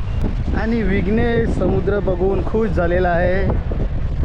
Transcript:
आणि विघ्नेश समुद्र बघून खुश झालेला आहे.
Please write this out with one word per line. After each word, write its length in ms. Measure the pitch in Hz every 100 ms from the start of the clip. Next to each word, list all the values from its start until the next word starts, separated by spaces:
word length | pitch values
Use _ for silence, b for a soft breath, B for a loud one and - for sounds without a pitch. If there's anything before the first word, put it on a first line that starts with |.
| - - - - - -
आणि 240 | 214 233
विघ्नेश 680 | 202 196 180 220 240 233 233
समुद्र 500 | - 190 190 196 202
बघून 460 | 196 180 190 196 -
खुश 240 | 220 220
झालेला 400 | 170 170 175 180
आहे. 360 | 170 180 185 190 - - - - - - -